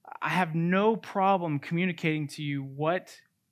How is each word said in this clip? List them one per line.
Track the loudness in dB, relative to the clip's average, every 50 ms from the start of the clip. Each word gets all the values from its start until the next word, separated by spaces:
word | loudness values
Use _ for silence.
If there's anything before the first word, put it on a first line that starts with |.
| _ -20 -12 -6
I | -4 0
have | 2 2 2 2 2
no | 0 2 2 4 4 4 4 2
problem | 2 -4 -6 -2 2 4 4 4 4 2 0 -2 -2
communicating | -2 -2 -2 0 0 0 -2 0 0 0 0 0 -4 -6
to | -6 -6 -6
you | -4 -4 -4 -6
what | -8 -6 -2 0 0 0 0 -4 -8 -18 -20 _ _ _ _ _ _